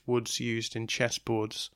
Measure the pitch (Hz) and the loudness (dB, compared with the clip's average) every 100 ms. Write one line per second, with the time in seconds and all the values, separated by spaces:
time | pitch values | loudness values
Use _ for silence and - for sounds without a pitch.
0 | - 123 113 - 120 113 - 113 113 - | 2 2 2 -2 0 -2 -2 -4 -2 2
1 | 120 - - 113 110 - - | 2 0 0 0 0 -4 -10